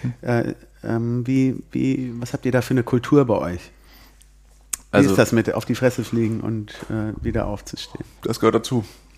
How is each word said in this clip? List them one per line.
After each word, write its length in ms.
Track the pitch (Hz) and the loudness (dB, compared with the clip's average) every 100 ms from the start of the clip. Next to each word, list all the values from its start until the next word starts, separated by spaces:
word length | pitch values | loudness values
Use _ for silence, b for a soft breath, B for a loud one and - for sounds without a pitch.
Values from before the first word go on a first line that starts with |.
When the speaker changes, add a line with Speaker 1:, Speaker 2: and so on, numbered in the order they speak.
Speaker 1:
Mhm. 100 | 123 120 - | -6 -6 -2
Speaker 2:
Äh, 260 | 117 - - - _ | 0 -2 -6 -14 _
ähm, 420 | 110 113 117 123 120 | -4 -2 -2 -2 0
wie, 300 | 131 131 - - | 2 2 -2 -6
wie, 400 | 127 127 135 127 117 | -2 0 0 -4 -8
was 120 | 120 | -8
habt 120 | - 127 | -4 0
ihr 60 | |
da 80 | 123 | 0
für 120 | - | 2
eine 80 | 131 | 0
Kultur 420 | - 123 - 147 | 2 0 4 4
bei 140 | 127 90 | 4 2
euch? 220 | 80 87 - - b b b b - _ _ _ _ - - | 0 -6 -10 -20 b b b b -20 _ _ _ _ -12 0
Wie 60 | 101 | 4
Speaker 1:
Also 120 | 98 | 6
Speaker 2:
ist 80 | 95 | 6
das 140 | 113 | 4
mit 200 | 113 107 | 4 2
auf 100 | - | -2
die 100 | - | -2
Fresse 300 | 117 127 120 | 0 2 0
fliegen 360 | 113 117 113 113 | -2 0 0 -2
und, 320 | 104 110 104 - - | -4 -6 -8 -14 -8
äh, 220 | 110 107 - | -6 -4 -4
wieder 220 | 120 113 98 | -4 -2 -2
aufzustehen? 580 | 101 - - - - - - | -6 -10 -14 -12 -14 -16 -10
Speaker 1:
Das 180 | - 113 | -6 2
gehört 140 | 113 110 | 4 4
dazu. 280 | - 123 101 B B | 0 -2 -2 B B